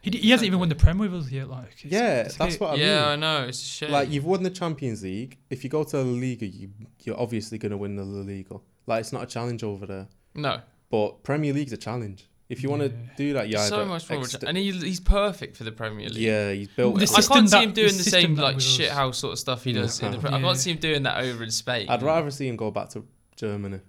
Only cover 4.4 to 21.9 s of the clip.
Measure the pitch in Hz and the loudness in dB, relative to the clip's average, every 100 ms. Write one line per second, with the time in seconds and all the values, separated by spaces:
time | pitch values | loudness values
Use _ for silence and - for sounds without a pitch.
4.4 | 185 185 175 147 131 104 92 98 127 - | 0 -2 -4 -2 -4 -4 -6 -6 -8 -16
5.4 | _ - 131 151 143 147 127 120 127 120 | _ -8 -4 -2 -2 -2 0 -2 -2 -4
6.4 | 104 90 98 104 110 _ - - 110 113 | -8 -10 -16 -16 -20 _ -8 -4 -2 -4
7.4 | 110 110 107 101 101 101 98 98 98 98 | -6 -6 -6 -4 -6 -6 -8 -8 -8 -10
8.4 | 95 101 _ _ - 113 110 127 123 120 | -12 -16 _ _ -4 -4 -2 -8 -8 -6
9.4 | 120 117 110 101 98 98 98 _ _ - | -6 -6 -6 -8 -10 -12 -12 _ _ -6
10.4 | 147 - - _ _ 113 104 - - 147 | -4 -4 -8 _ _ 0 0 -4 -4 0
11.4 | 151 139 139 110 - 120 104 92 _ _ | 0 0 -2 -6 -6 -6 -8 -12 _ _
12.4 | _ 120 135 147 139 117 120 - 143 139 | _ -6 -2 0 -2 -4 -12 -4 -2 0
13.4 | 107 107 104 208 202 170 165 151 123 - | 0 0 0 0 -2 -4 -6 -6 -4 -6
14.4 | - 175 196 185 165 180 - 202 208 175 | -2 0 -2 -2 -4 0 2 4 2 -2
15.4 | - - 113 110 110 107 104 113 113 107 | -12 -10 -10 -8 -8 -6 -8 0 2 2
16.4 | 104 98 101 - 123 101 196 180 214 277 | 0 -2 -4 2 2 4 6 6 8 8
17.4 | 208 202 226 214 208 190 180 180 170 151 | 8 8 6 4 4 4 4 6 6 4
18.4 | 165 135 131 131 143 143 135 123 127 - | 2 2 2 2 2 0 0 -2 -6 -6
19.4 | - 123 131 123 117 - 107 101 147 135 | -4 -4 -2 -2 -2 -2 -4 -2 -2 0
20.4 | 131 180 180 160 160 143 131 - 127 117 | 0 0 0 0 0 0 0 0 -2 -4
21.4 | 113 117 - 123 101 | -4 -4 -2 -4 0